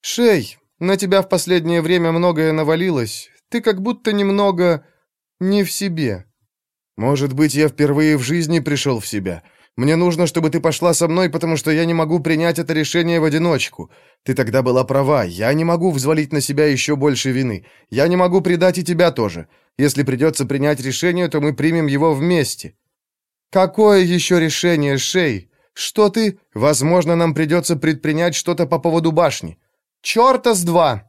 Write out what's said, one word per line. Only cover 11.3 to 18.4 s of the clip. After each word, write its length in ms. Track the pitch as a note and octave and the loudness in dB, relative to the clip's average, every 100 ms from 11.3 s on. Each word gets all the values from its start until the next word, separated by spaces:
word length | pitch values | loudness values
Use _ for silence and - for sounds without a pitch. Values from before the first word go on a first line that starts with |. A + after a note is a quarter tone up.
| D#3+ E3 D#3+ | -2 -4 -2
что 140 | D#3 | 0
я 140 | D#3 E3+ | 0 0
не 80 | |
могу 260 | E3 D#3 E3+ | 0 0 -2
принять 400 | D3+ D#3 E3+ E3+ | 0 0 0 -2
это 140 | D#3+ | -2
решение 460 | D#3 D3+ E3+ E3+ E3+ | -2 -2 -2 0 0
в 40 | |
одиночку. 680 | D#3 D3+ E3+ D3 - - E2 _ _ _ | 0 0 0 0 -4 -10 -18 _ _ _
Ты 120 | - B2+ | -6 -2
тогда 260 | A2+ B2+ | 0 0
была 220 | B2+ B2+ | 2 0
права, 400 | B2+ C3+ C#3 D3 | 2 0 2 0
я 280 | F#2 F2 A2 | 0 -2 -2
не 100 | D3+ | 0
могу 280 | E3 E3+ F3+ | 0 0 0
взвалить 400 | C#3+ C3 D#3+ D3 | 0 0 0 0
на 100 | D3+ | -4
себя 240 | C3+ C#3 D3+ | -2 0 2
еще 300 | C3 - D3 | 0 -2 0
больше 360 | D3 B2+ C3+ | 0 0 -2
вины. 340 | B2+ B2+ G2 - _ _ | -2 -4 -6 -12 _ _
Я 180 | A2+ D#3+ | 0 2
не 80 | F3+ | 2
могу 260 | F3+ F#3 | 2 2